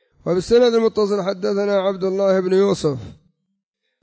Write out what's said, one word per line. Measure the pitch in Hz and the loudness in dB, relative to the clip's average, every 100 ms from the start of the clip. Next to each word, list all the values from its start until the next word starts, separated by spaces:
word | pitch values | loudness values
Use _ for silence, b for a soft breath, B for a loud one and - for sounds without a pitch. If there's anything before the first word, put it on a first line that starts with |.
| _ _ 156 | _ _ -4
وبالسند | 180 170 240 247 | -4 2 4 4
المتصل: | 226 226 214 208 202 | 2 0 0 -2 -2
حدثنا | 180 190 208 196 202 | -4 -4 -4 -2 0
عبد | 202 190 190 | 0 0 -2
الله | 190 190 196 190 | -4 0 0 0
بن | 185 | 2
يوسف | 185 196 190 156 127 92 - _ _ _ _ _ _ _ _ | 2 2 0 -2 -4 -12 -20 _ _ _ _ _ _ _ _